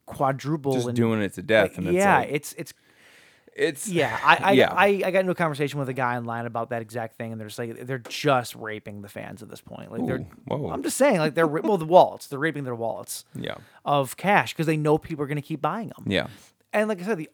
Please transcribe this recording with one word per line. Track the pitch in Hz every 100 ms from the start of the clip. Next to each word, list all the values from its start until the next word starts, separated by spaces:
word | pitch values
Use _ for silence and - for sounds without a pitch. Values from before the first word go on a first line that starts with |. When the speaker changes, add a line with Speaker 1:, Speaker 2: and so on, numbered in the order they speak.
| -
Speaker 1:
quadruple | - 135 139 139 156 135
Speaker 2:
Just | 131 120
Speaker 1:
and | 120
Speaker 2:
doing | 113 110
it | 98
to | -
death, | 98 107 92
Speaker 1:
like, | 175
Speaker 2:
and | 170
it's | 180
Speaker 1:
yeah, | 196 147
Speaker 2:
like | 117
Speaker 1:
it's, | 147 - -
it's | 156 - _ _ - - _ _ _ -
Speaker 2:
It's | 156 143 220
Speaker 1:
yeah, | 170 127 -
I, | 147 165
I, | 196
Speaker 2:
yeah. | 135 -
Speaker 1:
I, | 180 202 196 190
I |
got | 185
into | 185
a | 175
conversation | 160 139 143 143
with | 135
a |
guy | 131 123 123
online | 117 117 117
about | 113 117
that | 117
exact | 107 117 113 -
thing, | 113
and | 110
they're | 104
just | 120
like, | 117 117 123
they're | 131
just | 113 - 147 127 120 120
raping | 110 107 110 101
the | 101
fans | 107 104 98
at | 104
this | -
point. | - - -
Like, | 113 -
they're, | 127
Speaker 2:
Ooh, | - - -
whoa. | 147 127
Speaker 1:
I'm | 269
just | 302 -
saying, | 285 185
like, | 156 151
they're | 160
ra-, | 151
well, | 226 190
the | 160
wallets, | 175 107 104 -
they're | 135
raping | 156 143 131
their | 117
wallets | 113 98 - - - 131
Speaker 2:
Yeah. | - - - _
Speaker 1:
of | 143 143 131 -
cash | 185 190 117
'cause | - 156
they | 156
know | 151 156
people | - 147
are | 139
gonna | 147
keep | - 147
buying | 151 214 190 -
'em. | -
Speaker 2:
Yeah. | 90 - - - _ _
Speaker 1:
And | 208 220
like | 185
I | 190
said, | 180
the | 147